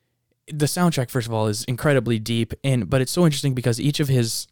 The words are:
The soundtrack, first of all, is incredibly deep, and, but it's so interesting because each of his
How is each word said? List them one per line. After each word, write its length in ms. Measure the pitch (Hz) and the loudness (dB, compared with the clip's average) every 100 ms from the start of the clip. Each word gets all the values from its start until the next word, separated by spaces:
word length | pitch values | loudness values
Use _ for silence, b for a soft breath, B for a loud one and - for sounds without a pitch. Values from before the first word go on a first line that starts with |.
| _ _ _ _ - | _ _ _ _ -10
The 180 | 151 147 | -2 -2
soundtrack, 440 | 180 175 143 123 | 2 0 0 -2
first 180 | 127 113 | -2 -2
of 40 | |
all, 120 | 113 110 | 0 0
is 180 | 104 | -2
incredibly 540 | - 120 156 135 113 113 | -4 -2 2 2 2 -2
deep, 360 | 110 117 113 - | 0 -2 -2 -4
and, 240 | 135 127 92 | 0 0 2
but 120 | 135 | 0
it's 120 | 127 | 0
so 120 | 180 | 2
interesting 300 | 170 139 143 | 2 2 -2
because 260 | 127 120 117 | 0 0 0
each 200 | 147 143 | 0 0
of 80 | 139 | 2
his 380 | 127 117 - - | 2 2 -2 -8